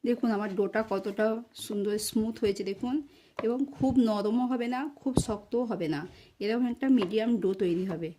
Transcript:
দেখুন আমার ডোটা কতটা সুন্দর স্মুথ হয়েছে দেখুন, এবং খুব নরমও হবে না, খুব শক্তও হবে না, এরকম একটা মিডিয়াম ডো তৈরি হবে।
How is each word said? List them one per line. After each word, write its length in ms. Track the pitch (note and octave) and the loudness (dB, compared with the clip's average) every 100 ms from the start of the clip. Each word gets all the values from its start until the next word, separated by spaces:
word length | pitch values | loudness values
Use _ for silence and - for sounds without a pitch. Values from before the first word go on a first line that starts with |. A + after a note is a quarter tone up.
দেখুন 260 | A#3+ A#3 A#3 G#3 | 0 0 0 0
আমার 120 | G#3 F#3+ | -2 0
ডোটা 240 | G3 G#3+ A3 | 0 0 0
কতটা 340 | G3 G3+ G3 A3 A3 A#3 - - | -2 -2 0 0 0 -6 -14 -6
সুন্দর 280 | G#3 G3+ G#3 - | -2 0 -2 0
স্মুথ 280 | A3+ A3 A3+ | 0 0 0
হয়েছে 200 | G#3 G3+ G3 | 0 0 -4
দেখুন, 240 | G3 B3 C#4+ C#4+ - _ - | -4 -2 -2 -4 -20 _ -4
এবং 200 | A3+ B3 C#4 - | -2 0 -2 0
খুব 180 | C4 B3+ A3+ | 2 4 4
নরমও 380 | G#3 G#3 A#3+ B3 | 2 2 0 0
হবে 160 | B3+ A#3+ | 0 -2
না, 60 | B3 D4 - | -4 -4 -4
খুব 120 | C4+ B3+ - | -2 0 0
শক্তও 380 | G#3 - A#3 A#3+ | -6 -2 -2 0
হবে 160 | F#3 E3 | -2 -2
না, 80 | D3+ - - - _ | -2 -6 -16 -20 _
এরকম 220 | G3+ A#3 A#3+ | -2 0 0
একটা 140 | A#3+ C4+ B3+ | 0 4 4
মিডিয়াম 320 | F#3 G#3+ A3+ A#3 | 4 0 2 2
ডো 80 | F#3 F#3+ | 2 2
তৈরি 240 | F#3 E3+ F#3+ | 0 0 -2
হবে। 180 | E3 D#3+ | -4 -6